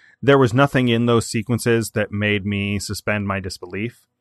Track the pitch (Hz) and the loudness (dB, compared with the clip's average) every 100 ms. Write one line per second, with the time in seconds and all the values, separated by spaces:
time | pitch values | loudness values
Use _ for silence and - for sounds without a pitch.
0 | _ _ 117 139 127 123 139 135 123 117 | _ _ 4 4 4 4 2 2 2 2
1 | 120 117 - 123 107 120 120 117 110 110 | 2 2 0 -4 -2 -2 0 0 0 -4
2 | 104 104 104 104 95 101 101 101 - 104 | -4 -2 -2 -2 -2 -4 -2 -4 -6 -8
3 | - 104 98 98 90 - 90 95 117 - | -4 -4 -4 -6 -8 -12 -12 -8 -8 -10
4 | _ _ | _ _